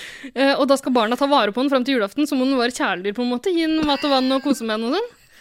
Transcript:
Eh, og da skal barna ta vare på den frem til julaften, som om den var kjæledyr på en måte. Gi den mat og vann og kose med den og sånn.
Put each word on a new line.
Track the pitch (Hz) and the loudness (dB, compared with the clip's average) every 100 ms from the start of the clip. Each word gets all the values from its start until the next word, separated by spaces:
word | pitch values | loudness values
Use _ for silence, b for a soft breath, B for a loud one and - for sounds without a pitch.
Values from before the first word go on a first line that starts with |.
| B B 269 | B B -10
Eh, | 240 277 269 | 0 2 2
og | 269 | 2
da | 269 | 2
skal | 294 247 | 2 0
barna | 220 247 | 2 0
ta | 277 | 2
vare | 277 208 | 4 2
på | 240 | 0
den | 277 | 0
frem | 269 | 0
til | 247 254 | 0 0
julaften, | 196 277 302 | 0 -2 0
som | 262 | 0
om | 262 | 0
den | 269 | 2
var | 240 | 0
kjæledyr | 247 247 175 196 202 | 0 -2 -2 -4 -4
på | 247 | -2
en | 247 | -2
måte. | 392 | -2
Gi | 330 320 | 0 0
den | 320 302 | 0 0
mat | 277 294 | 0 2
og | 269 | 2
vann | 262 | 2
og | 269 285 | 0 0
kose | 240 | -2
med | 226 220 | -2 -4
den | 233 | -2
og | 349 | -2
sånn. | 480 _ b b | -4 _ b b